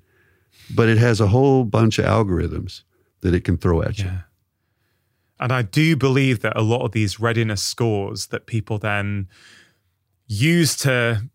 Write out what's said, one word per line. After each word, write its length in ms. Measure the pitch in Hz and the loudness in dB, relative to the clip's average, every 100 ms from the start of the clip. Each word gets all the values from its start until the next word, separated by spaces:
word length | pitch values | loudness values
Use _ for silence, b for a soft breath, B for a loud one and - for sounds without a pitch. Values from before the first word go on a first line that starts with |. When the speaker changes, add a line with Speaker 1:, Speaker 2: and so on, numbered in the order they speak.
| b b b b b b b | b b b b b b b
Speaker 1:
But 140 | - 113 | 2 4
it 80 | 110 | 4
has 220 | 120 104 | 4 4
a 60 | 104 | 4
whole 360 | 123 139 131 120 | 4 4 2 2
bunch 340 | 113 110 - | 2 2 2
of 60 | 90 | 2
algorithms 760 | 104 104 85 82 - 98 - _ _ _ _ | 2 0 -2 -2 -6 -10 -14 _ _ _ _
that 160 | 92 87 | 0 0
it 80 | |
can 140 | - 90 | 0 0
throw 260 | 92 82 | 0 0
at 160 | - - | -2 -4
you. 60 | 95 | -6
Speaker 2:
Yeah. 160 | 92 - _ _ _ _ _ _ _ _ _ _ _ | -6 -12 _ _ _ _ _ _ _ _ _ _ _
And 120 | 127 | -4
I 100 | 131 | -2
do 320 | 107 147 156 151 | -2 0 2 2
believe 460 | 135 131 135 117 | 2 2 2 0
that 140 | 107 - | -2 -2
a 40 | |
lot 200 | 110 120 | 0 0
of 100 | 127 | -2
these 260 | 110 104 95 | -2 -2 -2
readiness 420 | 117 113 113 101 | -2 0 -2 -4
scores 680 | - - 117 104 98 95 - | -6 -4 -2 -2 -4 -10 -10
that 200 | 113 - | -10 -6
people 300 | 113 - 107 | -8 -6 -6
then 480 | 107 104 101 101 95 b b b b b b _ _ _ - | -4 -4 -4 -6 -8 b b b b b b _ _ _ -10
use 480 | 104 151 170 156 - | -2 2 2 0 0
to 440 | 139 123 117 110 120 | 0 0 0 -2 -6